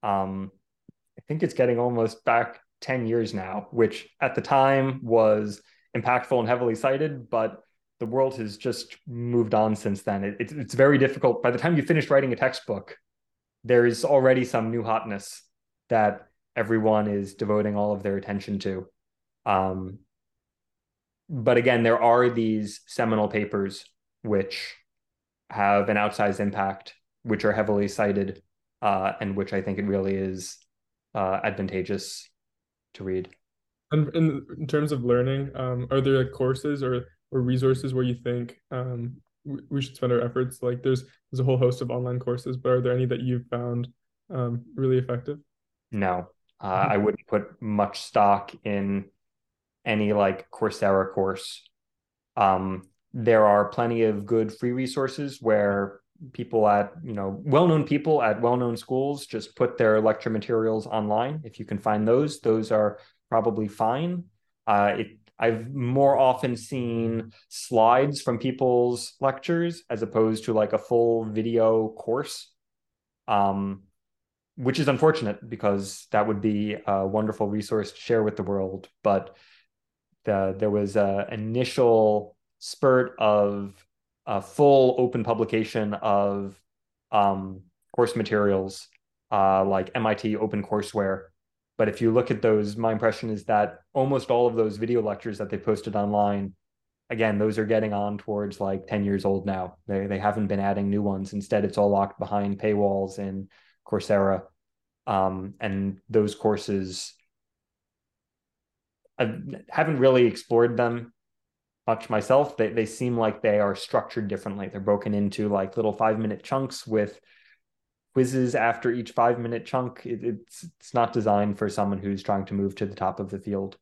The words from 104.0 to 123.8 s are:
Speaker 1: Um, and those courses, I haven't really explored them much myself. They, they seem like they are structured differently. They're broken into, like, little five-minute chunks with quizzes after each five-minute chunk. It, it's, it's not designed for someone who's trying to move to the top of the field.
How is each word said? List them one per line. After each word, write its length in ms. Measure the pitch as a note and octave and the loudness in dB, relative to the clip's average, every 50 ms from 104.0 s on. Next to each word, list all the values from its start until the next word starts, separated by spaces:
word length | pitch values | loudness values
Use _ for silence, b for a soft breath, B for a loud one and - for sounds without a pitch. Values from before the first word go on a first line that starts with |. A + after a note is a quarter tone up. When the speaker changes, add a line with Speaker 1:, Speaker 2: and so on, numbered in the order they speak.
| F2+ - G#2+ G2+ G2 G2 F#2+ F#2 - - _ _ _ _ _ _ _ _ _ _ _ | -2 0 2 2 4 4 2 0 -2 -8 _ _ _ _ _ _ _ _ _ _ _
Speaker 1:
Um, 480 | - A2 G2 F#2+ F#2+ F#2+ F#2+ F#2+ G2 G2+ _ | -2 0 0 0 0 -2 -4 -8 -10 -10 _
and 400 | A#2 G#2+ G2 G2 G2 G2 F#2+ - _ _ | -6 -4 -2 -2 -2 -4 -4 -8 _ _
those 240 | - A2 G#2 G#2 G#2 | 2 2 2 2 -2
courses, 800 | - - A2 G#2 G2 - - G#2 G2 F#2+ F#2 F#2 - - - - _ _ _ _ _ _ _ _ _ _ _ _ _ _ _ _ _ _ _ _ _ _ _ _ _ _ _ _ _ _ _ _ _ _ _ _ _ _ _ _ - | -2 0 0 0 0 -2 -4 -4 -4 -4 -4 -8 -10 -12 -14 -16 _ _ _ _ _ _ _ _ _ _ _ _ _ _ _ _ _ _ _ _ _ _ _ _ _ _ _ _ _ _ _ _ _ _ _ _ _ _ _ _ -2
I 140 | B2+ A2 A2 - - - - - - _ | -2 -2 -2 -6 -10 -12 -12 -14 -14 _
haven't 280 | - - D#3+ D#3 D#3 C3+ | 0 0 0 2 2 4
really 280 | B2 C3+ C3 B2+ B2 | 6 6 8 8 6
explored 500 | A#2 G2+ - - _ A#2+ A#2 A#2 A#2+ A#2+ | 4 4 0 -6 _ 4 4 4 4 4
them 380 | A2 A#2+ A#2 A#2+ A#2+ A#2+ - _ _ _ _ _ _ _ _ _ _ _ _ _ _ _ | 0 0 0 -2 -4 -8 -12 _ _ _ _ _ _ _ _ _ _ _ _ _ _ _
much 240 | - A2+ A2 - - | -2 -2 -2 -2 -2
myself. 480 | A2 G#2+ G#2 - B2+ C3+ D3 C#3 - - | -2 -2 2 4 4 4 4 2 0 0
They, 100 | A2+ G#2 | 0 0
they 180 | F2+ A#2 A2 | 2 0 -2
seem 300 | G#2 - - C3 B2 A#2+ | -2 -4 -6 -4 -2 0
like 240 | A#2 A2+ A2 G#2 - | 0 0 0 -2 0
they 180 | - A2 G#2 G#2 | 0 2 2 4
are 160 | G#2 G2+ G2 | 2 0 0
structured 540 | - - - - B2 - - - A#2+ G#2+ G2+ | -4 -8 -2 -2 -2 -2 -2 -6 -6 -6 -4
differently. 400 | G2 F#2 - G#2+ G2 G#2 G2 F#2+ | -6 -6 -8 -8 -10 -8 -10 -10
They're 120 | - G2+ | -10 -6
broken 340 | F#2+ G#2 G#2 G2+ - G#2+ G#2 | 0 0 0 0 0 -2 -2
into, 340 | G2+ G2+ G2 F#2 - G#2+ G#2 | 0 0 -2 -2 -2 -2 0
like, 280 | G2+ G2 G2 F#2+ - | 0 0 -2 -2 -4
little 180 | - A2 G#2+ G2+ | -2 -2 -2 0
five-minute 500 | - A2+ A2 A2 A2 A2 G#2+ G#2 - - | 0 0 0 0 0 -2 -4 -6 -8 -8
chunks 420 | - - C3+ C3+ B2 - - - | -6 -4 -4 -4 -4 -8 -12 -8
with 320 | - A2 G#2+ G#2 G2+ - - b b b b b b b b b _ _ _ _ _ _ _ _ _ _ | -2 0 0 0 -2 -4 -16 b b b b b b b b b _ _ _ _ _ _ _ _ _ _
quizzes 400 | C3+ C3 B2+ C3 C3 B2+ B2 A#2+ | 0 0 2 2 0 0 0 0
after 380 | - A2 A#2 A#2 - - B2 A#2 | 2 2 2 0 0 0 -2 -2
each 200 | B2 A2+ A2+ - | -2 -4 -6 0
five-minute 540 | - A#2+ A#2 A#2+ A#2+ A#2 A2+ A#2 A2+ - | 2 2 2 2 0 -2 -6 -6 -6 -8
chunk. 360 | - - C3 B2+ B2 B2 - - | -4 -4 -4 -4 -4 -8 -12 -10
It, 180 | A#2+ A#2+ G#2+ - | -10 -8 -6 -4
it's, 420 | A#2+ A2+ G#2 - _ - - - E3+ _ _ | -6 -6 -6 -10 _ -20 -18 -18 -18 _ _
it's 160 | _ - - | _ -4 0
not 180 | B2 A#2 A#2 - | 0 0 2 0
designed 460 | A#2+ G#2+ G#2+ G2+ G2+ G#2 G#2 G2 - | 0 2 2 4 4 2 0 0 -2
for 100 | G#2+ G#2 | -4 -4
someone 300 | G2 - G2+ G2 G2+ F#2+ | -2 -2 -2 -2 -2 -4
who's 240 | F#2+ G2+ G2+ G2 - | -4 -4 -6 -6 -2
trying 220 | - G#2 G2 F#2+ | -2 -2 -2 -2
to 80 | - G2 | -4 -4
move 220 | G2 G2 G2 G2 | -2 -2 -2 -4
to 100 | - A2 | -4 -8
the 80 | G2 - | -8 -6
top 240 | - F#2+ F#2 F#2+ - | -4 -4 -4 -4 -4
of 120 | G#2 F#2+ | -8 -8
the 80 | - G2 | -8 -10
field. 380 | F#2 - G2+ G2 G2 F#2+ F#2+ _ | -8 -6 -4 -4 -4 -6 -10 _